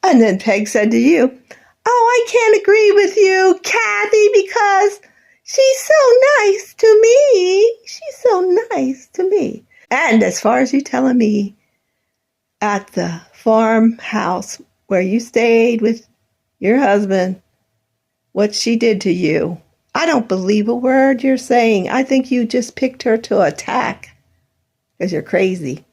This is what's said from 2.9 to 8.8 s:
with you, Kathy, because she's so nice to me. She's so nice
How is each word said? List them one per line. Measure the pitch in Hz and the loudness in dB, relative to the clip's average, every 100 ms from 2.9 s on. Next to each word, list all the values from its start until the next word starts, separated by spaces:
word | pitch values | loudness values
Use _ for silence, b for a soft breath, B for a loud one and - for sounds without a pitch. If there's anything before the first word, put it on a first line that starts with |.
with | 403 403 392 | 4 2 2
you, | 392 381 381 359 | 2 4 2 0
Kathy, | - 466 440 415 415 427 415 | -2 -4 -4 -4 0 2 4
because | 415 392 - 415 392 403 403 b b b b | 2 0 -2 0 2 0 -2 b b b b
she's | - - 539 523 | -12 0 0 0
so | - 622 539 480 539 587 | 0 2 4 4 4 2
nice | 415 392 - | 2 -2 -4
to | _ 440 427 | _ 4 6
me. | 453 494 571 440 359 381 453 466 | 6 4 4 2 2 2 2 0
She's | - - 622 539 | -16 -18 -16 -4
so | 494 381 370 359 466 | -2 0 0 -2 -2
nice | 415 | -6